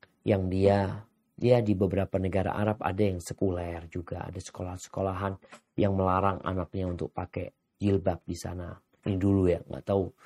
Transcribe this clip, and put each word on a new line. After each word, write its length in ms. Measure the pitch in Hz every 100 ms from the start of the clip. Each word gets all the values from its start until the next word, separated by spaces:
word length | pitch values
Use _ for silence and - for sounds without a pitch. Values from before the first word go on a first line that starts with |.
| - _ 110
yang 240 | 98 92
dia, 560 | 95 98 101 98 101 - _ _
dia 320 | - 120 123
di 80 | 107
beberapa 480 | 98 98 92 95 95
negara 400 | 92 95 92 -
Arab 240 | 107 107
ada 160 | 85 92
yang 240 | 104 90
sekuler 640 | - - 101 87 85 85 85
juga, 400 | 90 85 90 87
ada 80 | 90
sekolah-sekolahan 1040 | - - 92 92 - - 95 92 98 98 - - _ -
yang 160 | 101 95
melarang 480 | 95 92 98 95
anaknya 480 | - 95 85 98 92
untuk 240 | 87 - -
pakai 400 | 90 - - _ _ -
jilbab 400 | 98 98 92 85 -
di 80 | 85
sana. 400 | 90 90 87 - _ _ -
Ini 80 | 95
dulu 320 | 101 98 90
ya, 160 | 85
nggak 240 | - - -
tahu 240 | 98 87 -